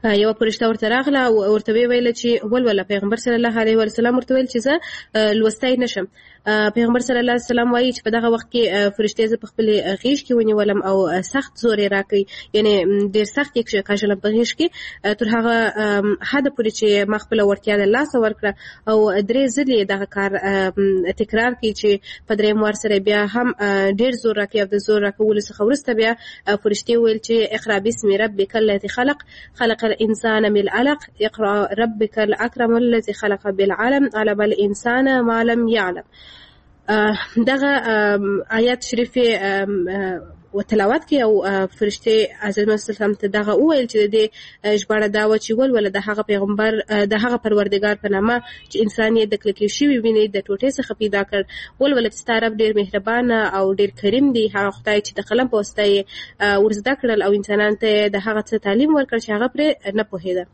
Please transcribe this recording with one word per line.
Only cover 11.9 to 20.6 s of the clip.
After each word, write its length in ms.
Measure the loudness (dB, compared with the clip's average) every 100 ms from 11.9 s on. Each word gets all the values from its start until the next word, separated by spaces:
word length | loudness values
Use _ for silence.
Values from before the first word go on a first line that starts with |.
راکوي. 340 | 0 0 -2 -2 -8 -4
یعنې، 320 | 0 2 2 2
م، 260 | 2 2
ډېر 120 | 0
سخت 340 | -2 -4 -4 -4
یې 60 |
کش-، 200 | -2 -4
کشلم 360 | -2 -2 0 -2
په 100 | 0
غېږ 220 | 0 0 0
کې، 80 | -4 -4 -18 -8 -6
آه، 80 |
تر 140 | -2 -2
هغه، 280 | 0 0 0 0 -2
آم، 340 | -2 0 0 -2
حده 280 | -2 -2 -2
پورې 220 | -2 -4
چې 380 | 0 0 2 0
ما 80 | -4
خپله 260 | -2 0
وړتیا 320 | 2 0 0 0
د 40 |
لاسه 380 | 2 2 0 0
ورکړه. 340 | 0 0 -6 -6 -14 -12 0
او 240 | 2 4 2
درې 220 | 0 2 2 0
ځلې 200 | 0 0
یې 60 | 0
دغه 200 | -4 -4
کار، 260 | -4 -2 -2
آم، 680 | -2 0